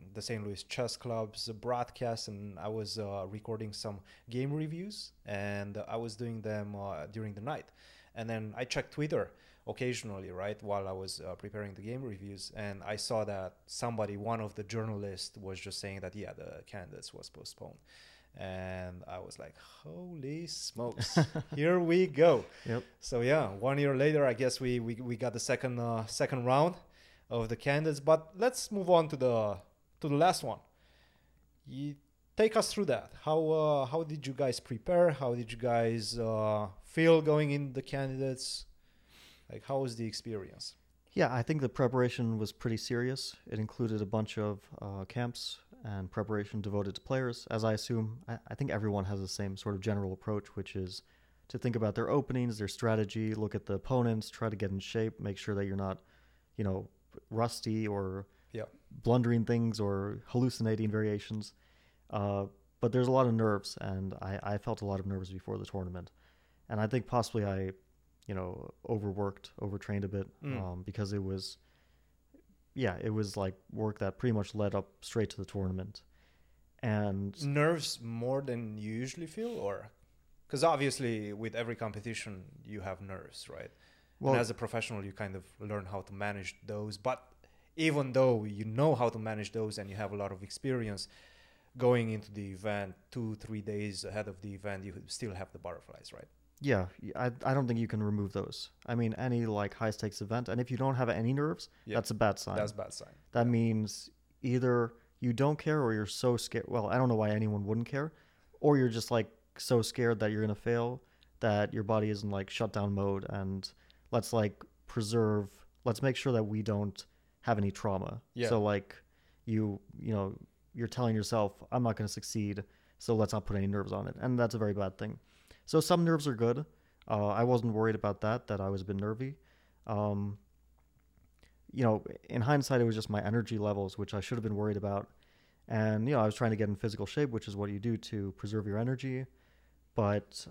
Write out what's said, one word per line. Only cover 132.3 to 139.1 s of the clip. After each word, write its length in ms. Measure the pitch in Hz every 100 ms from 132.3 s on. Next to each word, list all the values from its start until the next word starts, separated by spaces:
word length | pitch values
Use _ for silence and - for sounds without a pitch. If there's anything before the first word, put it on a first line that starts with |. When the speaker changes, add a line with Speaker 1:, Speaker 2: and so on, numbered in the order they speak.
| 123
Speaker 2:
hindsight, 400 | 117 147 131 127
it 20 |
was 120 | 117 110
just 140 | -
my 140 | 104
energy 340 | 95 117 104 110
levels, 400 | 104 101 95 -
which 160 | 98
I 80 | 101
should 160 | - 117
have 60 |
been 120 | 107 101
worried 220 | 107 101
about. 320 | 101 101 - _ _ _ _ _ -
And, 400 | 113 107 107 120
you 80 | 135
know, 60 |
I 40 | 107
was 100 | -
trying 160 | 120
to 60 | 107
get 120 | 104
in 60 | 98
physical 300 | 113 101 101
shape, 260 | 151 143
which 160 | 110 -
is 80 | 101
what 140 | 101
you 100 | 101
do 180 | 117 110
to 340 | - 107 98
preserve 340 | - 101 107 101
your 100 | 104
energy. 480 | 123 127 135